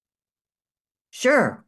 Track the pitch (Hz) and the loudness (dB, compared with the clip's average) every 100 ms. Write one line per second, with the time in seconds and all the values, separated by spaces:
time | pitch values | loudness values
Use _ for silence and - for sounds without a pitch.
0 | _ _ _ _ _ _ _ _ _ _ | _ _ _ _ _ _ _ _ _ _
1 | _ - 254 285 135 107 | _ -4 0 2 0 -4